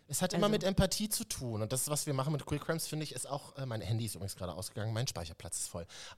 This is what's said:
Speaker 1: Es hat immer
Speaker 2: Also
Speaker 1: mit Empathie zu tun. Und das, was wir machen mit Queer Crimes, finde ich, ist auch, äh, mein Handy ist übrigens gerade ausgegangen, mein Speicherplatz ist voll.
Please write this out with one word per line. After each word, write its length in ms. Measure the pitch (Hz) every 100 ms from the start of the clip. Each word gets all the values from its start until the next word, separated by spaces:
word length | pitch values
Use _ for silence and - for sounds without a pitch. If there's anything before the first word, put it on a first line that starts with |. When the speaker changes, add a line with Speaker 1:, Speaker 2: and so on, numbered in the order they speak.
| -
Speaker 1:
Es 160 | 143
hat 100 | 180
immer 100 | 175
Speaker 2:
Also 80 | 208
Speaker 1:
mit 120 | 208
Empathie 440 | 180 196 190 - 214
zu 160 | -
tun. 380 | 226 - 127 107
Und 100 | 107
das, 160 | 127 -
was 180 | 147 -
wir 80 |
machen 180 | 135 135
mit 120 | 147 -
Queer 140 | 147
Crimes, 260 | - 165 -
finde 180 | 151
ich, 80 | 151
ist 120 | 127 127
auch, 280 | 143 - -
äh, 100 | 135
mein 140 | 110
Handy 240 | 90 113
ist 100 | 113
übrigens 220 | 80 95 -
gerade 160 | 90
ausgegangen, 400 | 82 92 - 107
mein 140 | 110 135
Speicherplatz 500 | - 82 - - -
ist 100 | -
voll. 180 | 87 82 - -